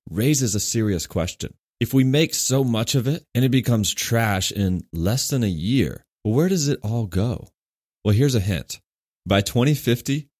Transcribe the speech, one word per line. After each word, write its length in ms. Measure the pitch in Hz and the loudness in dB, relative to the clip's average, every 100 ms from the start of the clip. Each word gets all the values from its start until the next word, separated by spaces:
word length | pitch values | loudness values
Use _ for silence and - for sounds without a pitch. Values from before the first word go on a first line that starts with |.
| - | -8
raises 460 | 85 127 143 123 | -2 0 2 0
a 60 | 101 | -2
serious 480 | - 117 110 87 - | -2 -2 0 -2 -4
question. 460 | 92 85 - - - _ - | -4 -4 -6 -14 -14 _ -6
If 80 | 117 | 0
we 100 | 135 | 2
make 300 | 131 143 165 | 4 2 0
so 300 | - - 135 | -2 -2 0
much 300 | 131 110 113 | 0 0 0
of 120 | 139 120 | 0 0
it 200 | 156 - | -4 -4
and 100 | 123 | 0
it 60 | 127 | 2
becomes 420 | 127 120 113 98 | 2 2 2 0
trash 580 | - - 117 110 95 - | -2 -2 0 0 0 -2
in 360 | 101 98 90 - | -2 0 -2 -4
less 380 | 82 87 127 - | -4 0 0 -2
than 160 | 135 | 0
a 40 | 107 | 0
year, 580 | 82 90 131 76 - _ _ | 0 0 2 0 -4 _ _
well, 80 | 107 | -2
where 160 | 117 175 | 2 2
does 180 | 190 143 | 2 0
it 140 | 139 | -2
all 220 | 104 117 | -2 -4
go? 440 | 107 92 113 101 - _ _ _ _ _ | -2 -2 -2 -4 -10 _ _ _ _ _
Well, 120 | 107 | 2
here's 200 | 104 139 | 4 4
a 60 | 120 | 2
hint. 400 | 95 85 - - _ _ _ _ - | 0 -4 -6 -16 _ _ _ _ 0
By 160 | 98 | 0
twenty 320 | 101 120 135 | 2 2 2
fifty, 560 | 147 - 120 - 143 - _ | 2 0 -2 0 -4 -6 _